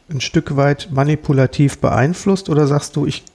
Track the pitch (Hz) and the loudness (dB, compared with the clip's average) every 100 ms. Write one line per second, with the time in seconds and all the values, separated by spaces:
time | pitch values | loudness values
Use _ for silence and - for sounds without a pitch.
0 | - 143 - 165 - 143 139 143 - 135 | -12 -8 -4 -4 -2 0 2 0 -4 -2
1 | 143 151 - 135 127 - 143 - - 110 | 0 0 0 2 2 2 0 2 0 2
2 | 131 180 - 196 - 151 147 143 - - | 0 0 0 -2 0 0 2 0 -2 -4
3 | 147 - - | -4 -4 -12